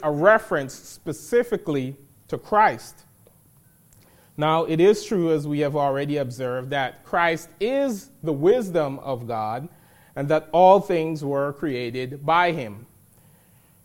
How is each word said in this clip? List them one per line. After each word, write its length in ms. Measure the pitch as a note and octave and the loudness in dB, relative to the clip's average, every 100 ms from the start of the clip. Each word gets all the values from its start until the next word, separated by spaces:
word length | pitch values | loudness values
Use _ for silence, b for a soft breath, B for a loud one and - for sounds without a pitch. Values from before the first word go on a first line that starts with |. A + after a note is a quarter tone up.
a 80 | D#3 | -2
reference 640 | D3 E3 - - D#3+ C3+ | 4 6 4 2 -4 -4
specifically 1200 | - - - E3 D3 - A#3+ A#3+ G3 - C#3+ C3 C#3 - _ - | -10 -20 -14 -12 -10 -2 0 0 -4 -4 -4 -4 -10 -20 _ -12
to 120 | C3+ | -12
Christ. 680 | - G#3 G#3 A#2 - - _ _ _ _ _ _ _ _ _ b b b b - | 0 4 4 2 -10 -20 _ _ _ _ _ _ _ _ _ b b b b -4
Now, 280 | D3+ D#3+ | 0 0
it 160 | D#3 D#3+ | 0 4
is 240 | F#3+ G#3+ | 4 4
true, 280 | - G3 E3 | 0 -2 0
as 140 | D#3 D3 | 0 0
we 140 | D3 | -2
have 160 | C#3+ D3 | -2 0
already 400 | C#3+ C#3 D3 D3 | 0 0 -2 -2
observed, 540 | C3 B2 B2+ B2+ C3 | -4 -6 -6 -6 -4
that 340 | C#3 B2+ - | -4 -4 -6
Christ 460 | - F3+ E3+ E3 - - | -4 0 2 0 -6 -6
is 480 | G#3+ C4+ C#4 G3+ - - | -2 0 -2 -4 -10 -10
the 100 | D#3+ | -6
wisdom 640 | C#3 E3+ B3+ G3 E3+ C#3+ C3+ | 2 4 4 2 -2 -2 -6
of 260 | - B2 A#2 | -8 -8 -6
God 420 | A2+ G#2+ A#2+ D#3 b b b b C#3 | -6 -4 -6 -10 b b b b -8
and 120 | C#3+ | -2
that 200 | D#3 D#3 | -2 0
all 300 | E3 F#3 G3 | 6 8 6
things 420 | G3 E3+ D#3+ D#3 | 4 -2 -2 -4
were 300 | C#3+ C#3 C#3+ | -4 -2 -4
created 720 | C#3+ D#3+ B2 B2 B2+ B2+ C#3+ | -4 -4 -4 -4 -6 -8 -6
by 280 | C#3+ E3+ F3 | 0 2 2
him. 340 | D#3+ A2 G2+ A2+ _ _ b b b b b b b | 0 -8 -12 -18 _ _ b b b b b b b